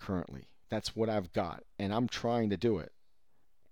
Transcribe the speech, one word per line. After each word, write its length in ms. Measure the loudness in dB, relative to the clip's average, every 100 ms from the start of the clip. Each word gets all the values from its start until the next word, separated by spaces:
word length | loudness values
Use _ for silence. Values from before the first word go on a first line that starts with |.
currently. 460 | -4 -2 -2 -8 -14 -16 -6
That's 280 | -4 -2 0
what 120 | 2
I've 240 | 2 0
got, 300 | 0 -2 -4 -10 -4
and 140 | 0
I'm 140 | 2 0
trying 420 | 0 0 2 2
to 60 | 4
do 220 | 2 2
it. 140 | -2 -12 -20 -20 -20 -20 -20 -20 -6